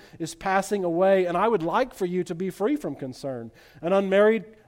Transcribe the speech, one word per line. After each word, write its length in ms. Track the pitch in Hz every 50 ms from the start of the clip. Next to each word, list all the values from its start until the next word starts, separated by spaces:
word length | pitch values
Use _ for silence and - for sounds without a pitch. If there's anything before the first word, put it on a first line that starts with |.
| - - - -
is 160 | 165 160 -
passing 480 | - - 196 190 196 190 - 214 202 185
away, 440 | 175 165 170 190 190 196 190 185
and 100 | 175 170
I 120 | 175 196 233
would 140 | 233 190 160
like 300 | 170 165 220 262 - -
for 120 | - 196
you 180 | 175 180 180 175
to 100 | - 180
be 160 | 165 190 185
free 260 | 175 - 196 233 302
from 180 | 294 - 175 143
concern. 560 | - 147 131 127 - - 139 131 120 117 113 - - - - _ - 156
An 100 | 170 190
unmarried 520 | 196 196 190 190 196 208 214 220 226 220 - - - _